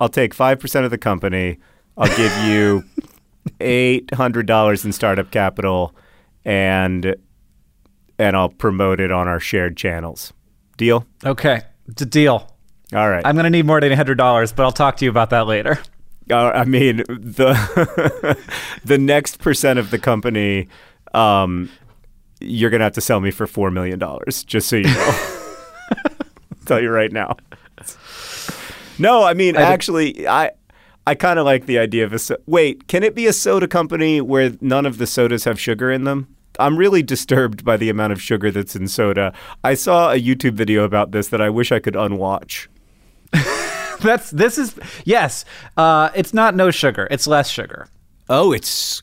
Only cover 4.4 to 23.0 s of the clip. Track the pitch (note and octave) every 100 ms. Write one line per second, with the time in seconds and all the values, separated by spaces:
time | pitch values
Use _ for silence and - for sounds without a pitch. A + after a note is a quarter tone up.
4.4 | G#2+ A2 G#2+ G2+ G#2 - A2 F#2+ F#2+ A2
5.4 | F#2+ - F#2+ F#2 F2 - _ _ _ _
6.4 | A2 G2 F#2+ F#2+ F#2 F#2 F#2+ - _ _
7.4 | _ _ _ _ _ _ _ - G#2 F#2+
8.4 | F2+ - A2 F#2+ G2 F#2+ F#2+ F#2 F2+ E2+
9.4 | - G2 F2 D#2+ F#2+ E2+ E2 - - -
10.4 | _ _ _ - A#2 A#2 A#2 _ - -
11.4 | D3+ A#2 - - - A2+ C3 D3+ D3 A2+
12.4 | - - _ _ - G#2 G#2+ F2+ C3+ D#3
13.4 | E3 E3+ D3+ D#3 C#3+ C3+ C3+ C3 B2+ A#2
14.4 | A2+ A2+ C3 - C#3 - C3 A2+ A2+ A#2
15.4 | A2 G#2+ A#2+ D3 - - - - - B2
16.4 | B2 B2+ B2 B2+ C3+ A2+ - A#2+ A#2 A2+
17.4 | C3 A#2+ G2+ - - - - B4+ - -
18.4 | - - - - - C#3 C#3 D3 - -
19.4 | E3+ C3+ C#3 B2 G2+ A2+ C3 A2 A#2+ G#2+
20.4 | G2+ G2 F2+ - - _ _ A2+ A2 G2
21.4 | F#2 F2+ F2 - - _ - - _ _
22.4 | - A2+ A2+ A2+ G#2 -